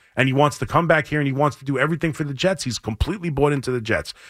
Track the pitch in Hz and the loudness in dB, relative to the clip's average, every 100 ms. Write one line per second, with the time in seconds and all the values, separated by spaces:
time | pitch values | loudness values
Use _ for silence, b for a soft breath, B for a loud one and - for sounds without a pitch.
0 | b b 131 135 147 - - 151 170 160 | b b 2 4 2 2 -2 0 4 2
1 | 139 151 143 135 147 - 139 131 147 165 | 2 -2 0 2 0 0 -4 0 0 0
2 | 165 143 147 135 185 190 131 110 - 113 | -2 -2 -6 -2 -2 0 -4 -6 -6 -2
3 | - 196 170 139 147 143 131 127 110 90 | -2 -2 -4 2 2 2 -2 -4 0 -2
4 | - - B | -2 -14 B